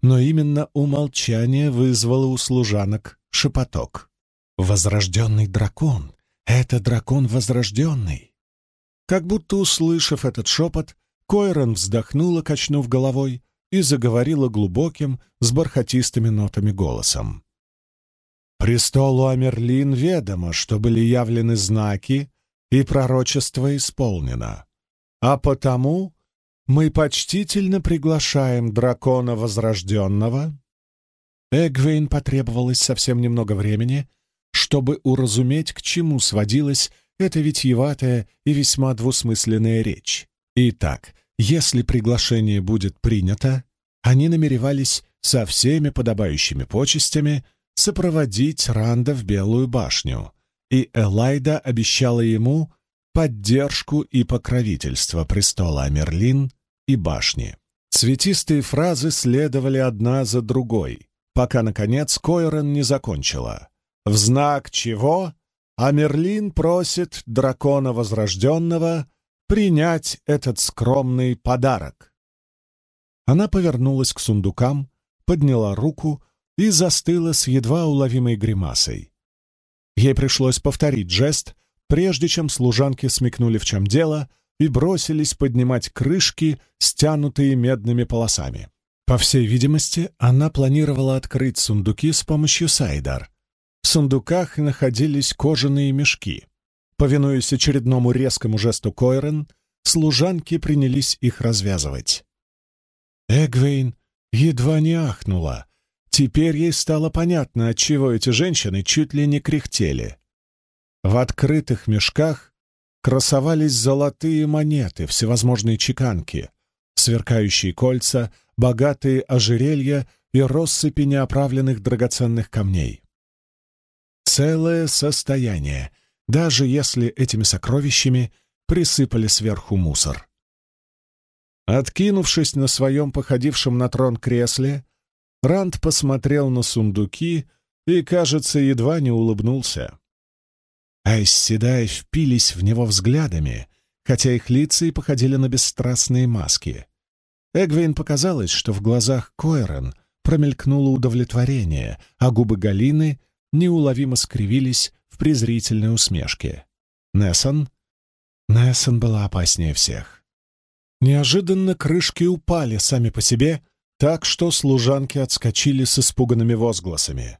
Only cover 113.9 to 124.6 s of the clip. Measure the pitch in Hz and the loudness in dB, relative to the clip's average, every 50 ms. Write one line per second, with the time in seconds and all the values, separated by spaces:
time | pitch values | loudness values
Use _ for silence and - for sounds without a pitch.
113.9 | 135 139 143 143 135 _ - 160 160 156 151 151 151 151 151 151 151 143 123 87 | 2 2 2 -2 -2 _ -2 0 0 0 0 0 0 0 0 0 0 0 -2 -2
114.9 | - - 82 76 - - 120 110 120 117 101 123 123 110 104 113 113 104 - - | -4 -6 -6 -4 -2 -2 0 0 0 2 2 2 2 2 2 0 0 0 0 -2
115.9 | 123 - 135 123 107 87 80 - - 82 - - _ _ _ _ _ _ _ _ | 0 0 0 -2 0 -2 -6 -6 -8 -8 -10 -10 _ _ _ _ _ _ _ _
116.9 | _ - - - 117 117 95 - 120 113 107 101 - - - 95 87 - 127 127 | _ 0 2 2 2 0 0 0 0 2 2 2 0 0 -2 -2 -2 0 0 0
117.9 | 127 127 - - - 131 117 110 _ _ _ _ _ - 117 127 123 110 135 147 | 2 0 -2 0 -2 -2 -2 -2 _ _ _ _ _ 2 2 2 4 2 2 0
118.9 | 139 - - 139 131 131 - _ 135 127 107 107 120 117 127 143 156 143 135 135 | 0 0 0 0 0 0 0 _ 0 2 2 2 2 2 2 0 0 0 0 0
119.9 | 143 139 127 - _ _ _ _ - 131 135 127 131 156 165 151 - - - 151 | 0 -2 -2 -6 _ _ _ _ 0 2 2 2 0 0 -2 -2 -2 -2 -2 -2
120.9 | - - 143 139 139 139 135 120 - 139 139 135 127 135 135 135 127 107 98 127 | 0 0 0 2 2 0 0 0 0 -2 0 0 0 0 0 0 -2 -2 -2 -2
121.9 | 127 110 123 120 - - 131 117 117 117 107 - - 113 107 98 95 87 73 58 | 0 0 0 -2 0 0 0 0 0 -2 -4 -4 -4 -2 -2 0 0 0 -2 -2
122.9 | 52 - _ _ _ _ _ _ _ _ _ _ _ _ _ _ _ _ _ _ | -6 -10 _ _ _ _ _ _ _ _ _ _ _ _ _ _ _ _ _ _
123.9 | _ _ _ _ _ _ _ - - - 139 151 160 160 | _ _ _ _ _ _ _ -2 0 2 2 2 2 2